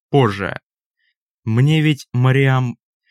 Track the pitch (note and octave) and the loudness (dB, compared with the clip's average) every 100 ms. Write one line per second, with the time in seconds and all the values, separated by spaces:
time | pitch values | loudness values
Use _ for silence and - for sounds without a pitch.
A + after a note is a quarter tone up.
0 | _ C#3 A#2+ G2 F2+ - - _ _ _ | _ 0 0 -2 -8 -10 -16 _ _ _
1 | _ _ _ _ - A2+ C#3 D#3 D#3 C#3+ | _ _ _ _ -4 0 2 2 0 -2
2 | - B2+ B2+ C3 C3+ C3 B2 - _ _ | -4 -2 2 2 2 0 -2 -8 _ _
3 | _ | _